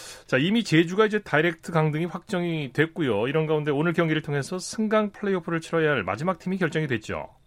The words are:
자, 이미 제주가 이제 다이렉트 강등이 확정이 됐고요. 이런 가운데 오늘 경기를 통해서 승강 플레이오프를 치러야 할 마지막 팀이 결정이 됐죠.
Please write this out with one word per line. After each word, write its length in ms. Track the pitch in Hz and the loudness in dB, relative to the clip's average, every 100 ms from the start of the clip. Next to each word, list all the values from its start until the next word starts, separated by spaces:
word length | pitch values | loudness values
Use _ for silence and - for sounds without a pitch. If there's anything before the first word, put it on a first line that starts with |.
| - - - | -18 -20 -2
자, 100 | 131 | 0
이미 260 | 160 226 | 2 2
제주가 420 | - 156 165 185 220 | 4 4 4 2 2
이제 140 | 208 | 0
다이렉트 480 | - 147 170 170 - | 0 2 2 -2 -2
강등이 340 | 170 156 147 175 | 0 2 0 -4
확정이 680 | 180 - 185 175 165 139 | -8 -6 -4 -2 -2 -4
됐고요. 540 | 123 160 165 147 101 120 | 0 0 2 0 2 2
이런 200 | 151 156 | 0 2
가운데 240 | 156 151 | 0 0
오늘 220 | 139 156 | 0 2
경기를 280 | 170 165 156 | 2 2 0
통해서 380 | 151 143 131 185 | -2 -4 -4 -8
승강 540 | - - 214 214 208 | -8 -4 0 2 0
플레이오프를 480 | - 202 185 170 165 | -4 -2 -2 -2 -4
치러야 300 | 160 165 156 | -2 0 2
할 120 | 139 | 2
마지막 340 | 90 104 165 185 | 0 -2 -2 -4
팀이 200 | - 190 | -4 0
결정이 280 | 170 156 156 | 0 0 -2
됐죠. 420 | 120 - 85 71 - | -2 -2 -8 -8 -16